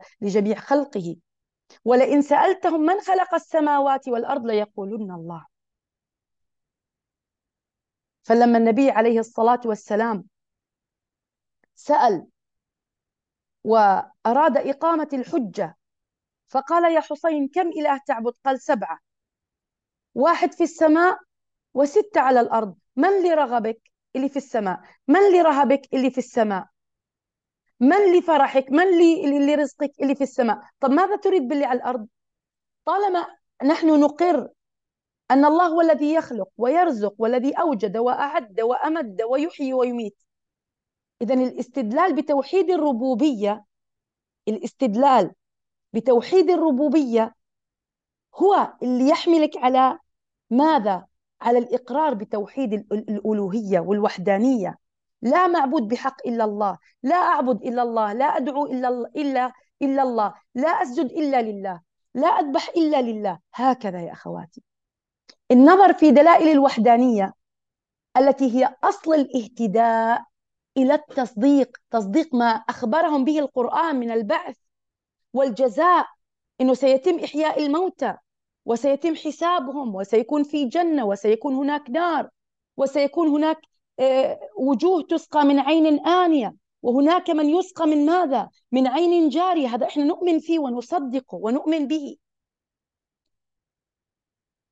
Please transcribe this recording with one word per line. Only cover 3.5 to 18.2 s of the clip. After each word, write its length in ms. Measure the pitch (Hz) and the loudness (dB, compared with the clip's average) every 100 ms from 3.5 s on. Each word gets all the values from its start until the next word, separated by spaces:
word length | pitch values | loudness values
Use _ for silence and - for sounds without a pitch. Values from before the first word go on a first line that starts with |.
| 320 294 285 277 269 269 | -2 0 0 0 -2 -4
والأرض 380 | 233 247 277 233 | -6 -4 -6 -4
ليقولن 640 | 214 208 - 196 220 202 | -4 -4 -8 -10 -10 -10
الله". 360 | 175 165 165 - _ _ _ _ _ _ _ _ _ _ _ _ _ _ _ _ _ _ _ _ _ _ _ _ _ _ _ | -12 -14 -16 -18 _ _ _ _ _ _ _ _ _ _ _ _ _ _ _ _ _ _ _ _ _ _ _ _ _ _ _
فلما 360 | - 233 240 233 | 0 4 4 4
النبي 320 | 226 226 269 | 2 2 2
عليه 280 | 208 233 226 | 2 2 0
الصلاة 420 | 226 - 226 247 | -2 -2 0 0
والسلام 600 | 233 214 - 208 226 208 - _ _ _ _ _ _ _ _ _ _ _ _ _ _ | -2 -8 -4 -4 -2 -6 -10 _ _ _ _ _ _ _ _ _ _ _ _ _ _
سأل 520 | _ - 294 240 180 - _ _ _ _ _ _ _ _ _ _ _ _ _ | _ -2 2 2 0 -6 _ _ _ _ _ _ _ _ _ _ _ _ _
وأراد 920 | 220 220 202 190 - _ 220 254 311 254 | 0 2 4 2 -4 _ -2 2 2 0
إقامة 520 | 254 277 330 320 302 | -2 -4 -2 -2 -4
الحجة، 640 | 269 208 330 214 190 165 - _ _ _ _ _ _ _ | -8 -6 -6 -6 -8 -10 -10 _ _ _ _ _ _ _
فقال: 480 | 262 269 339 339 | -8 -2 0 2
"يا 60 | 320 | 0
حسين، 480 | 302 294 330 302 277 | -2 -6 -4 -2 -2
كم 200 | 349 349 | -4 -4
إله 320 | 311 294 269 - | -4 -4 -4 -4
تعبد؟" 260 | 233 | -6